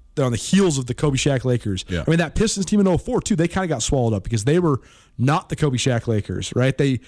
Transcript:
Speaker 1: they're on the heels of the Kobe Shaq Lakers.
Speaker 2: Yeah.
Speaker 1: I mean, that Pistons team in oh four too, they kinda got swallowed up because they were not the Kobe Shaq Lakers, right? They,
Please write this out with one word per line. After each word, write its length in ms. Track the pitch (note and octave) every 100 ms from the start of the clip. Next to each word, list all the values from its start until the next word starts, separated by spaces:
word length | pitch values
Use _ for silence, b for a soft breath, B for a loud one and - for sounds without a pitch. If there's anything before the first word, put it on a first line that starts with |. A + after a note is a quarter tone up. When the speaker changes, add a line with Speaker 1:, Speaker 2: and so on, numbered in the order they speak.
| - -
Speaker 1:
they're 100 | B2+
on 60 |
the 60 | A2+
heels 400 | - F#3+ F#3 C3+
of 80 | B2
the 80 | A#2+
Kobe 200 | D3+ C3
Shaq 300 | D3 C3 B2+
Lakers. 400 | A#2+ G#2+ F#2 -
Speaker 2:
Yeah. 160 | F2 D3+
Speaker 1:
I 20 |
mean, 80 | E3
that 160 | D#3
Pistons 320 | - G#3+ G3+ F#3
team 140 | G#3
in 80 | F#3+
oh 100 | E3
four 240 | - A3+
too, 140 | - F3
they 120 | E3
kinda 200 | F#3+ F#3
got 160 | C3
swallowed 320 | - C#3 A#2 A2
up 80 |
because 220 | A2+ A2+ A2+
they 120 | F3
were 240 | E3+ B2 b b b -
not 340 | C3 E3+ -
the 60 | -
Kobe 220 | D3+ B2+
Shaq 300 | C3+ A#2 A#2+
Lakers, 440 | G#2+ - F#2 - A#2+
right? 200 | C3 B2+
They, 260 | C#3+ B2